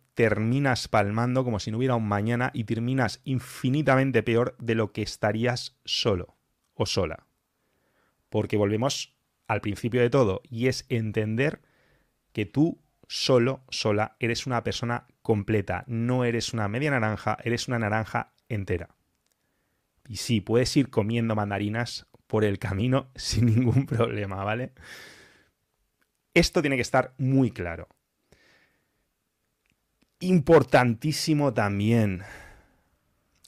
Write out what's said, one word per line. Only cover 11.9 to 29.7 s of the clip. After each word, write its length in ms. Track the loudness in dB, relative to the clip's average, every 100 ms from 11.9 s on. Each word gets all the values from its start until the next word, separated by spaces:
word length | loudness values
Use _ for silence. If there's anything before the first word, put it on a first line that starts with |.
| _ _ _ _
que 140 | -6 -2
tú 340 | 0 0 -2 _ _ -12
solo, 540 | -4 2 4 4 -2 _
sola, 480 | -4 0 0 -2 -4
eres 280 | -4 -4 -4
una 180 | -4
persona 420 | -2 -4 -4 -6 -8 _
completa. 640 | -2 0 0 -2 -2 -6 -6
No 380 | -4 -2 0
eres 280 | 0 -2 -4
una 160 | -4 -4
media 220 | -2 -2
naranja, 460 | 0 0 -2 -4 -4
eres 240 | -2 -4 -2
una 100 | -2
naranja 540 | 0 -2 -2 -4 -6 _ -8
entera. 460 | -6 -4 -4 -6 _ _ _ _ _ _ _ _ _ _ _ -14
Y 80 | -8
sí, 240 | 0 0
puedes 360 | 2 2 2 2
ir 140 | 2
comiendo 440 | 0 0 0 0
mandarinas 720 | -2 -2 -2 -2 -4 -6 -10 -16 _ -4
por 180 | 0
el 140 | 2 0
camino 520 | -4 -2 0 0 -2
<laughs> 20 |
sin 320 | -8 -4 2 4
ningún 400 | 4 4 2 2
problema, 560 | 0 0 -2 -6 -4
¿vale? 280 | -4 -4 -6 -12 -20 -20 -20 -20 -20 _ _ _ _ _ _ _ _ _ _
Esto 300 | 2 2 2
tiene 140 | 0 0
que 60 |
estar 320 | 0 0 0 -2
muy 320 | 0 2 2
claro. 380 | 0 -8 -8 -14 _ _ _ _ _ _ _ _ _ _ _ _ _ _ _ _ _ _